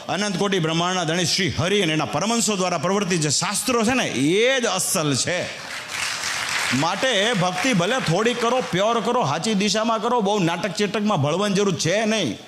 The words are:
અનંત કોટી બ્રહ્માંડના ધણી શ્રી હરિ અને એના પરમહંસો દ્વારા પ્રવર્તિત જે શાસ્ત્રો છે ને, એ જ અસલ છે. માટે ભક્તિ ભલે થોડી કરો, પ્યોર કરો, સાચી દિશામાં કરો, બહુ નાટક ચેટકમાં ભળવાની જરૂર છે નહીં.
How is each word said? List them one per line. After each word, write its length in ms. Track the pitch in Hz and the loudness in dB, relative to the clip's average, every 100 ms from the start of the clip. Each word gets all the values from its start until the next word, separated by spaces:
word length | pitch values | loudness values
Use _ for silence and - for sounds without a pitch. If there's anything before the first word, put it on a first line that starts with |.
| - | -6
અનંત 300 | 170 208 170 | -2 -2 0
કોટી 200 | 202 190 | 0 0
બ્રહ્માંડના 460 | 160 165 180 185 | 0 0 0 0
ધણી 220 | 160 175 170 | 0 0 0
શ્રી 220 | - 165 | 0 0
હરિ 340 | - 175 202 | 0 0 2
અને 100 | 165 | 2
એના 120 | 156 | 0
પરમહંસો 520 | 135 147 208 233 214 196 | -2 -2 0 0 0 0
દ્વારા 220 | 180 170 | -2 0
પ્રવર્તિત 420 | 175 202 180 180 | 0 0 0 0
જે 100 | 147 | 0
શાસ્ત્રો 520 | 127 180 196 - 240 | 0 -2 -2 0 0
છે 120 | 220 | 2
ને, 120 | 254 156 | 0 0
એ 520 | 117 147 196 247 269 | 0 2 4 4 2
જ 40 | |
અસલ 500 | 220 185 - 180 151 | 0 -2 -2 0 0
છે. 280 | 127 151 175 - - - - - - - - - - - - - | 0 0 -2 -4 -8 -12 -12 -10 -8 -6 -6 -6 -4 -4 -2 -2
માટે 580 | 127 160 190 262 202 220 | 0 0 0 0 2 2
ભક્તિ 400 | 208 180 180 269 | 2 0 0 0
ભલે 260 | 196 185 254 | 2 2 0
થોડી 360 | 160 175 226 | 0 2 2
કરો, 260 | 240 233 254 | 0 0 0
પ્યોર 400 | - 175 214 233 | 0 0 2 0
કરો, 240 | 226 247 | 0 0
સાચી 300 | 147 165 220 | 0 0 0
દિશામાં 480 | 196 208 220 226 220 | 0 2 0 0 0
કરો, 180 | 233 247 | 0 0
બહુ 180 | 196 208 | 2 2
નાટક 320 | 170 175 208 | 0 0 -4
ચેટકમાં 520 | 185 208 226 208 185 | -2 -2 0 0 2
ભળવાની 320 | 143 175 208 | 2 2 2
જરૂર 240 | 190 196 156 | 2 2 0
છે 260 | 160 208 | 0 0
નહીં. 340 | 214 220 135 - | 0 0 -2 -4